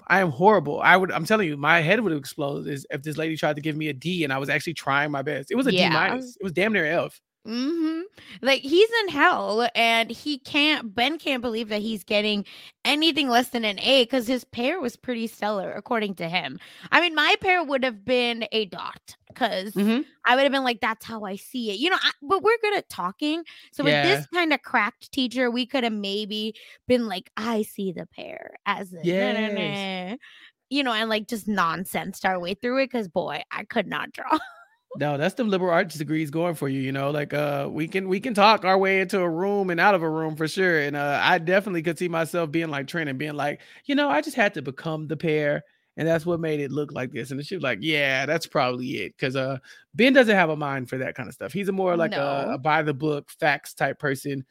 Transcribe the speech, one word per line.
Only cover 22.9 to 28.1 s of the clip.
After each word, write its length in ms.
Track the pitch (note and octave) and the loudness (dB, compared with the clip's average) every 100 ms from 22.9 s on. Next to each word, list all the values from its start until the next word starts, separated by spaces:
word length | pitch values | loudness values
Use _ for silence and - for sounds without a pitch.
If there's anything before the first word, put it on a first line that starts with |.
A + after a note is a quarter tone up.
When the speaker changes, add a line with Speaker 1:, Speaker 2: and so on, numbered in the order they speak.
Speaker 2:
talking. 540 | - F3+ - D4 D#4+ D#4+ - - | -6 -6 -4 -2 -2 -6 -16 -12
So 100 | - | -2
with 160 | C#4+ D4 | 2 4
this 180 | C#4 G#4 | 4 2
Speaker 1:
Yeah. 60 | - | 0
Speaker 2:
kinda 240 | F4 E4 C#4+ | -2 0 0
cracked 520 | - A#3+ G#3 - - | 0 0 0 -4 -8
teacher, 380 | - B3 A#3+ B3 | -4 -2 0 0
we 140 | A#3+ | 0
could 200 | B3 C#4 | -2 -2
have 80 | A#3 | -2
maybe 600 | G#3+ G3 G3+ G#3 G#3+ G#3+ - - - - | -2 -4 -4 -4 -6 -6 -8 -16 -8 0
been 200 | B3 A3+ | 2 2
like, 240 | F#3 - - | -6 -10 -8
"I 260 | A3 A3 | -2 -2
see 300 | G#3+ - F#3+ | -2 -4 -6
the 120 | E3+ | -6
pair 500 | E3+ | -10